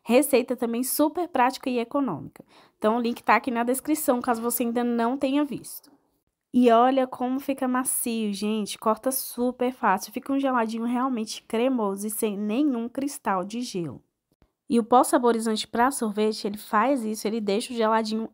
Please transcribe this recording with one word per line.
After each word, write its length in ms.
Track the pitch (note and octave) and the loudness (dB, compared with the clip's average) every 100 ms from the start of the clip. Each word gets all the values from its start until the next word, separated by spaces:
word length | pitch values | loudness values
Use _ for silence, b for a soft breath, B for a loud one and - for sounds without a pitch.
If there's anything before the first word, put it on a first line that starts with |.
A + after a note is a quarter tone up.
Receita 540 | - B3 D4 A#3 - A#3+ | 2 4 6 2 2 -2
também 260 | A#3 A#3 | -2 -2
super 460 | B3+ - D4+ E4 F4 | -2 2 2 0 -2
prática 400 | B3+ B3 C4+ C4+ | 2 0 0 -4
e 100 | B3 | -4
econômica. 640 | A#3 C#4+ B3+ D3 - - - b b b | -2 -2 -2 -6 -10 -18 -20 b b b
Então, 200 | G#3+ A#3 | 0 2
o 20 | |
link 240 | A#3 A#3+ | -2 -2
tá 140 | - A3 | 2 2
aqui 120 | C4 | 2
na 140 | A#3 | -2
descrição, 560 | A#3+ B3+ - D4+ - B3 | -2 -2 -2 -2 0 0
caso 220 | B3+ A3+ | 0 -2
você 220 | A#3 A#3 | -2 -2
ainda 200 | A#3 A#3+ | -2 0
não 340 | A#3+ A#3 A#3 C#4 | 0 0 0 0
tenha 280 | C4 C#4+ D4 | 0 0 0
visto. 500 | G3+ - - _ _ _ _ _ _ _ B3 | -4 -12 -18 _ _ _ _ _ _ _ 4
E 140 | B3 | 6
olha 340 | A3+ B3+ C4 B3+ | 8 6 4 0
como 320 | - B3 C4 | -2 -4 -4
fica 300 | C#4 C4+ B3+ | -4 -4 -2
macio, 640 | B3+ C4 - A#3+ A3+ G#3+ | -2 -2 -2 -2 -2 -2
gente. 460 | G3 G#3 A3 G3+ - | -2 -2 -2 -4 -2
Corta 340 | A3 G#3+ C4 | -2 0 -2
super 600 | C4 - - B3 B3 B3 | -4 -6 -4 -2 -2 -4
fácil. 400 | B3+ A3 G3 - | 0 0 0 -2
Fica 180 | B3 - | -10 -4
um 80 | C#4 | 0
geladinho 460 | C4+ B3+ A3 A3+ A#3 | 0 0 0 -2 -2
realmente 580 | B3 C4+ A#3+ A3 - | -2 -2 -2 -6 -10
cremoso 640 | - A3 B3+ B3 G3+ G3 G#3+ | -6 0 0 0 -2 -2 -6
e 20 | |
sem 280 | - A3 G3 | -4 -4 -2
nenhum 500 | G#3 A#3 D4+ A#3 A#3 | -2 0 0 0 -4
cristal 560 | - C#4 - A3+ F#3+ | -6 -6 -6 -2 -2
de 160 | F#3+ A3+ | -2 -6
gelo. 420 | B3 F#3 D#3+ A2 _ _ _ _ _ _ - | -6 -6 -6 -10 _ _ _ _ _ _ 0
E 100 | A#3 | 0
o 40 | A3+ | 4
pó 180 | B3 | 4
saborizante 640 | - D#4 A#3+ A3+ A3+ A3 - | 6 4 4 2 0 -2 -2
pra 240 | A#3 B3 | 0 2
sorvete, 560 | C#4 A3 G3+ G#3+ G#3+ A3 | 2 -2 0 0 0 -6
ele 100 | G#3 | -8
faz 460 | - G#3+ B3 C#4 | -2 2 2 0
isso, 240 | G#3+ A3 G#3 | -2 -4 -4
ele 140 | A3+ | -2
deixa 320 | G3+ G3 B3 | 0 -2 -2
o 20 | A#3+ | 0
geladinho 540 | A3 A3+ G#3+ A3 A3+ | 2 2 0 -4 -6